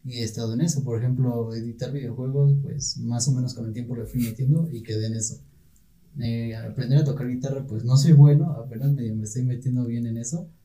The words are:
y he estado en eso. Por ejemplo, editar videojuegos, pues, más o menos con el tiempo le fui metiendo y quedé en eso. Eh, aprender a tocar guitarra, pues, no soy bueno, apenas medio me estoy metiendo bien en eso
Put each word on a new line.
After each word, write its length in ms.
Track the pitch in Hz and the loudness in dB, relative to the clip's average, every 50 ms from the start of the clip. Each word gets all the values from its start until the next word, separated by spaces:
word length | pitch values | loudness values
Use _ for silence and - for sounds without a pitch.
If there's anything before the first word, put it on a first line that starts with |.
| _ | _
y 140 | 127 101 101 | -12 -8 -6
he 40 | 117 | -6
estado 300 | 107 - 117 117 110 113 | -6 -6 -6 -6 -4 -2
en 80 | 123 | 0
eso. 220 | 160 170 151 135 120 | 0 0 0 -2 -2
Por 160 | 117 113 110 | -2 -4 -2
ejemplo, 540 | 120 127 127 127 131 123 117 117 117 113 113 | 0 0 0 2 0 0 0 -2 -4 -6 -6
editar 380 | 113 113 117 113 - 127 127 | -8 -8 -8 -8 -8 -8 -8
videojuegos, 600 | 139 143 123 - - 131 127 131 135 139 143 139 139 143 139 | -6 -8 -8 -8 -8 -6 -6 -4 0 2 4 4 4 4 0
pues, 340 | - - 143 - - - | -4 -6 -6 -6 -6 -6
más 300 | 120 117 117 120 120 - | -6 -4 -4 -2 -2 0
o 40 | 143 131 | 0 0
menos 200 | 127 127 123 - | 0 0 -4 -4
con 100 | - 113 | -6 -8
el 60 | 110 107 | -8 -8
tiempo 220 | 120 120 113 123 | -8 -8 -8 -8
le 100 | 113 107 | -8 -8
fui 180 | - - 123 117 | -6 -4 -4 -2
metiendo 440 | 113 110 - 131 135 156 165 165 - | -2 -2 -2 2 2 2 2 2 -2
y 100 | 120 110 104 | -4 -10 -8
quedé 240 | - 110 110 110 | -6 -4 -4 -2
en 80 | 113 113 | -2 -4
eso. 240 | 113 110 - - - - - _ _ _ _ _ _ _ _ _ _ _ _ - 139 | -4 -6 -6 -8 -12 -18 -20 _ _ _ _ _ _ _ _ _ _ _ _ -10 -6
Eh, 360 | 120 117 117 117 117 117 110 | -4 -4 -2 -4 -4 -6 -8
aprender 440 | 113 113 107 107 135 123 120 135 147 | -8 -10 -8 -6 -6 -2 2 4 4
a 40 | 139 | 4
tocar 240 | - - - 120 | 2 0 -2 -4
guitarra, 380 | 123 123 - - 135 139 135 - | -4 -4 -4 -4 -4 -4 -6 -6
pues, 160 | - 107 110 117 | -6 -8 -6 0
no 140 | 123 131 | 4 4
soy 160 | 139 - 170 151 | 6 8 8 10
bueno, 380 | 143 147 147 143 151 175 - | 10 12 10 10 6 4 2
apenas 420 | - 117 117 - 113 117 139 143 143 | -2 -6 -8 -10 -8 -2 0 0 0
medio 220 | 127 117 110 110 | 0 0 -4 -4
me 80 | 110 107 | -4 -4
estoy 180 | 104 - 131 127 | -4 -4 -2 -2
metiendo 420 | 127 120 120 - 131 123 123 123 | -2 -2 -2 -2 -2 -2 0 -2
bien 200 | 117 117 120 117 | -2 -2 -4 -4
en 120 | 117 113 | -4 -4
eso 300 | 117 117 - 156 165 190 - - _ | -6 -6 -6 -6 -8 -8 -10 -18 _